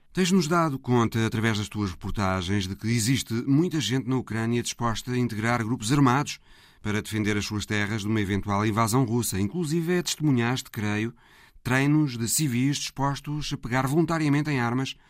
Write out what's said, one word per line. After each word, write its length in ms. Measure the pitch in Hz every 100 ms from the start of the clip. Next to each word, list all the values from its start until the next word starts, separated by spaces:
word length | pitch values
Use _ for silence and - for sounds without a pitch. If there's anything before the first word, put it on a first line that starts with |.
| _
Tens-nos 340 | - 185 190 151
dado 320 | 175 160 135
conta, 460 | - 123 113 113 110
através 320 | 110 113 104
das 120 | 104
tuas 220 | 107 101
reportagens, 760 | 80 101 104 95 95 87 101 92
de 80 | 98
que 120 | 110
existe 460 | 120 107 127 - 113 123
muita 320 | 139 180 156
gente 300 | 107 131 113
na 80 | 131
Ucrânia 440 | - 110 113 120
disposta 500 | 113 - 120 101 -
a 60 | 123
integrar 460 | 120 107 113 120
grupos 280 | 110 123 104
armados 480 | 143 135 131 143 - - - - _
para 200 | 107 104
defender 340 | 95 107 104 104
as 100 | 101
suas 200 | 104 -
terras 380 | 107 101 110
de 40 | 104
uma 140 | 110
eventual 440 | 98 101 98 101 107
invasão 380 | 104 113 127
russa. 360 | 120 120 110 98
Inclusive, 580 | 101 175 156 170 165 180
é 60 |
testemunhaste, 680 | - - 151 123 117 127 -
creio, 440 | - 104 104 113 113 _ - - -
treinos 540 | - 131 143 151 147 120
de 120 | 113
civis 480 | - 151 120 135 143
dispostos 760 | - - 139 135 - 151 -
a 60 | 139
pegar 300 | 117 127 135
voluntariamente 600 | 156 165 165 151 143 151
em 100 | 135
armas, 340 | 120 123 135 -